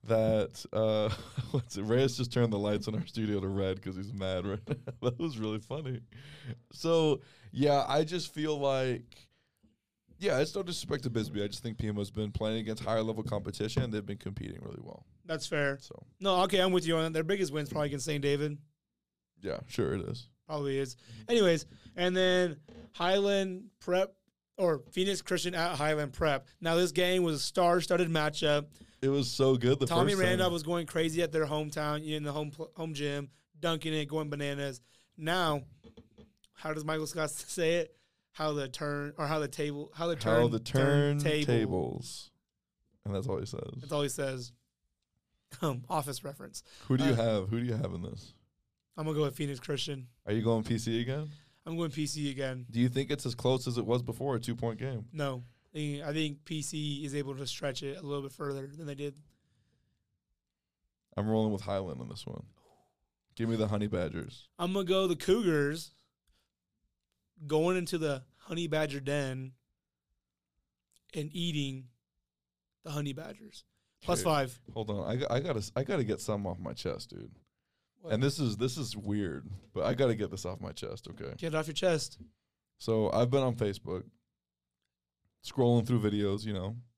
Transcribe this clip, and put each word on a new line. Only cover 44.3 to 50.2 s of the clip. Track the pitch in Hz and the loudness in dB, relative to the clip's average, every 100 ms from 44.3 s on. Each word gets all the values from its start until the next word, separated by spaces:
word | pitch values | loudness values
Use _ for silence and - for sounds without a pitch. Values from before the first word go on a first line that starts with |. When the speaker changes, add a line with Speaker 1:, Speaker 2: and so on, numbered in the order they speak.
| 131 120 _ _ _ _ _ _ _ _ _ _ - | -6 -10 _ _ _ _ _ _ _ _ _ _ -4
Speaker 2:
Um, | 160 127 120 | -2 -2 -2
Office | 170 143 131 | -2 -2 -8
reference. | 143 139 - - - - - | -10 -12 -14 -16 -18 -20 0
Speaker 1:
Who | 131 | 2
do | |
you | 139 | 4
Speaker 2:
Uh, | 117 | 4
Speaker 1:
have? | 113 107 95 | 4 2 0
Who | 113 | -2
do | 123 | -2
you | |
have | 113 92 | -2 -4
in | 90 | -4
this? | 90 - - - _ _ _ _ _ - | -8 -10 -16 -20 _ _ _ _ _ -8
Speaker 2:
I'm | |
gonna | 156 151 | -4 0
go | |
with | 147 139 | 0 -2
Phoenix | 143 135 | -6 -6
Christian. | - 139 - 139 127 _ | -6 -4 -4 -8 -10 _